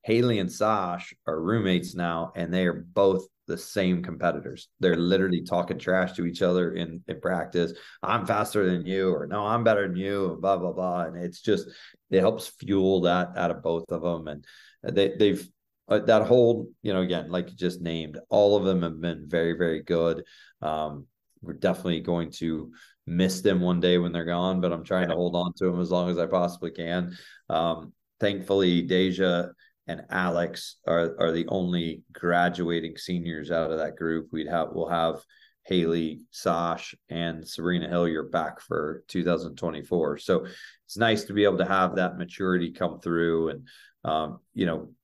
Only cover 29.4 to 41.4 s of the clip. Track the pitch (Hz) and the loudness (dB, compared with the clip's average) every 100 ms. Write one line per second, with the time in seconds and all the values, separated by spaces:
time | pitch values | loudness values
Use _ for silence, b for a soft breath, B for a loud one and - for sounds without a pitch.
29.4 | 87 - b _ - 85 - 95 90 85 | -2 -10 b _ -12 -12 -6 -2 0 0
30.4 | 85 - - - - 85 85 - 82 82 | -2 -6 -14 -8 0 0 0 0 0 0
31.4 | 82 95 90 87 82 78 _ - 87 87 | -2 -2 0 -2 -4 -8 _ -6 0 2
32.4 | 90 87 85 85 80 - - 90 85 78 | 2 0 -2 -2 -4 -10 -6 -4 -4 -8
33.4 | 76 82 80 80 76 - 82 80 - 80 | -4 -2 -2 -2 -4 -4 -2 -2 -4 -8
34.4 | 76 85 80 - 82 85 82 76 _ b | -2 -2 -2 -4 -2 0 0 -2 _ b
35.4 | b b - 92 82 85 80 78 - - | b b -2 0 2 0 -2 -6 -16 -4
36.4 | 95 85 85 82 - - _ 80 85 80 | -2 0 -2 -4 -8 -18 _ -6 -4 -6
37.4 | 80 - 85 87 78 87 85 78 73 82 | -12 -4 0 0 0 0 2 0 -2 -2
38.4 | 78 - - 78 76 80 - 92 87 85 | -2 -8 -6 -4 -4 -8 -6 -2 0 0
39.4 | 85 71 87 76 71 87 76 73 - 92 | -2 -6 -6 -6 -2 0 0 -2 0 0
40.4 | B B B B _ 101 113 104 - 101 | B B B B _ 0 2 2 0 4